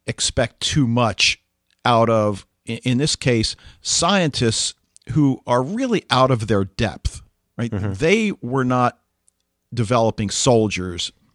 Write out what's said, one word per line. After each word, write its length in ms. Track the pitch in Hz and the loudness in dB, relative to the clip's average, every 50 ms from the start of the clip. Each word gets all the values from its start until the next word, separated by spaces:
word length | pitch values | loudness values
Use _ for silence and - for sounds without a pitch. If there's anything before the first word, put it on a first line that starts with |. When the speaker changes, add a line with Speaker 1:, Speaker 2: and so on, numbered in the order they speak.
| _ | _
Speaker 1:
expect 540 | - 113 - - - - 135 120 107 - _ | -10 -6 -4 -6 -4 0 -2 -2 -2 -4 _
too 280 | - - - 156 135 | -6 -2 0 2 2
much 540 | 117 117 123 120 107 101 - - - - - _ _ _ _ _ _ _ _ - | 2 2 2 2 0 0 0 0 0 0 -4 _ _ _ _ _ _ _ _ 0
out 240 | 123 120 113 117 113 | 2 4 4 4 4
of, 360 | 113 110 107 104 101 95 - _ _ _ _ | 4 2 2 0 -2 -4 -10 _ _ _ _
i-, 140 | - 113 - - | -10 -10 -6 -2
in 140 | - 127 | -2 0
this 180 | 123 147 156 - | 0 0 -2 -2
case, 400 | - - 139 120 113 110 - - - - - - _ | -2 0 0 0 0 0 -2 -6 -10 -16 -20 -20 _
scientists 960 | - - - - 165 175 202 196 175 151 - - 123 113 110 - - - - _ _ _ _ _ _ - | -6 -4 -2 0 2 2 2 2 2 0 0 0 0 0 0 0 -4 -6 -8 _ _ _ _ _ _ -4
who 280 | - 156 147 135 127 - _ | 0 2 2 2 0 -2 _
are 160 | - 120 123 127 | 0 0 0 0
really 400 | 143 202 240 269 247 220 170 - - | -2 -4 -4 -2 -2 -2 -2 0 0
out 220 | 123 127 131 131 | 2 2 4 4
of 160 | 131 110 113 | 2 0 0
their 180 | 104 110 98 98 | 0 0 0 0
depth, 560 | 92 - - 120 95 - - - - - - - _ _ _ _ _ _ | -4 -4 -4 -4 -4 -4 -6 -6 -6 -6 -6 -18 _ _ _ _ _ _
right? 140 | - 117 117 | -8 -8 -6
Speaker 2:
Mm-hmm. 220 | 110 98 101 101 95 | -4 -4 -4 -6 -4
Speaker 1:
They 400 | 95 143 165 202 226 220 202 - - | -2 2 2 2 2 2 -2 -4 -6
were 240 | - 120 127 135 127 | -8 -4 -2 -2 0
not 340 | 123 127 127 123 117 - _ _ _ _ _ _ _ _ _ _ _ _ _ _ _ 123 | 0 2 2 0 0 -2 _ _ _ _ _ _ _ _ _ _ _ _ _ _ _ -6
developing 560 | 117 113 98 123 117 113 110 - - 107 95 | -4 -2 0 0 2 2 0 0 -2 -6 -4
soldiers 840 | - - - 139 120 113 110 101 92 92 92 92 87 87 - - - _ _ _ | -4 0 2 4 4 4 2 0 -2 -6 -8 -8 -8 -8 -10 -10 -12 _ _ _